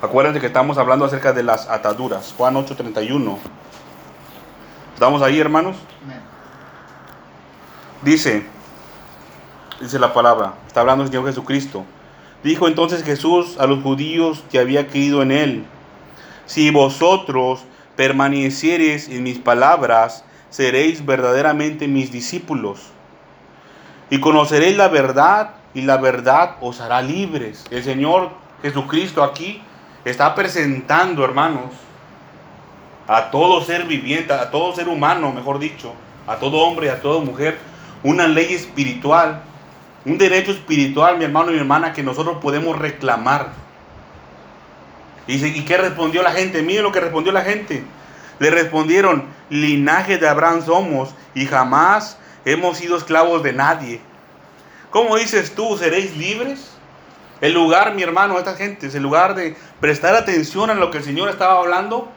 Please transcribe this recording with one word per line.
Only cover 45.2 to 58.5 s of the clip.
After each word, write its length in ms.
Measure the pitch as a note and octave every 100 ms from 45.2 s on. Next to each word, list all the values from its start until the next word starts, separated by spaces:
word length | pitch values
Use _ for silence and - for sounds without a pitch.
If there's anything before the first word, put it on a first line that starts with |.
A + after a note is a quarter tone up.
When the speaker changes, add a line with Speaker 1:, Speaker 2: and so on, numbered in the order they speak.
| -
Speaker 1:
Y 80 |
dice, 140 | C3+ D3+
¿y 180 | D#3 D3
qué 120 | F3+
respondió 440 | F#3 D#3 D#3+ E3
la 100 | F3+
gente? 300 | E3 F#3+ E3+
Miren 220 | D#3+ G3
lo 80 | G3+
que 80 | F#3+
respondió 320 | E3+ D#3 E3+
la 100 | F#3+
gente. 420 | F#3 G#3 G#3 C#3+ - - - - - -
Le 100 | C#3+
respondieron, 760 | E3+ D#3+ D#3+ D#3 F3+ G3 D#3 C3+ - -
"Linaje 640 | D3 D3+ C#3+ C#3+ E3 F#3+ F#3
de 100 | D#3
Abraham 380 | D3 E3 E3 D3+
somos, 480 | E3+ G3 C#3 C#3 - - C3
y 100 | C3+
jamás 720 | C3+ B2+ C3+ E3+ G#3 G#3 - - - -
hemos 320 | D#3 F3 D#3+
sido 200 | E3+ F3
esclavos 460 | D#3 D#3+ E3+ E3+
de 100 | C#3+
nadie". 480 | C3 C#3 D#3+ C3+ A#2 - - - - - - - - -
¿Cómo 280 | G#3 A#3 A3
dices 360 | A3+ A3 D#3
tú, 240 | F3 A3+ G3+
seréis 400 | E3+ E3+ G3 D3+
libres? 540 | F3 A3 B3 C#4 - - - - - - - -
El 120 | D3
lugar, 400 | E3+ E3 E3+ G#3
mi 80 | G3+
hermano, 380 | F3 E3+ G3+ F#3
esta 160 | F3+